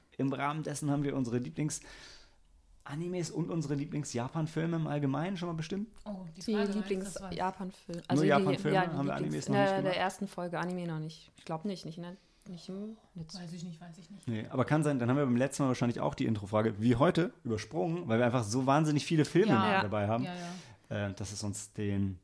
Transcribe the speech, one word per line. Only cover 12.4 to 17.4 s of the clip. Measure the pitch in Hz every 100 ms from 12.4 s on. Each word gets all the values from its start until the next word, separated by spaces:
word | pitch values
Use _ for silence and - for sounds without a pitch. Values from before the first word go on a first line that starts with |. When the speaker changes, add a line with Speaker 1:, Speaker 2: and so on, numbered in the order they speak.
| -
Speaker 3:
nicht | 175 -
im, | 190 214 220 _ 180
jetzt. | 160 185
Speaker 2:
Weiß | 175
ich | 175
nicht, | 180 165
weiß | 175 165
ich | -
nicht. | 196 -
Speaker 1:
Nee, | 110 117
aber | 127 120
kann | 151
sein, | 151 139
dann | 117
haben | 139
wir | 139
beim | 120
letzten | 135 -
Mal | 135
wahrscheinlich | 123 120 117
auch | 139
die | 139 127
Introfrage | 107 98 107 110 101
wie | 113 120
heute | 160 165 185 -